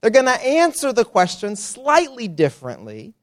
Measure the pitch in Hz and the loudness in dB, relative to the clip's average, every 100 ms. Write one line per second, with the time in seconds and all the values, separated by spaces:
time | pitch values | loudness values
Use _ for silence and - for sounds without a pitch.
0 | 220 247 262 254 254 302 339 - 277 233 | 4 4 4 0 0 2 2 0 -4 -2
1 | 226 185 180 - 202 202 - - 269 302 | 0 2 0 -2 -10 -10 -12 -10 2 2
2 | 330 262 220 156 151 - 127 80 107 107 | 2 -8 -12 0 0 0 -14 -14 -16 -16
3 | 135 - | -18 -20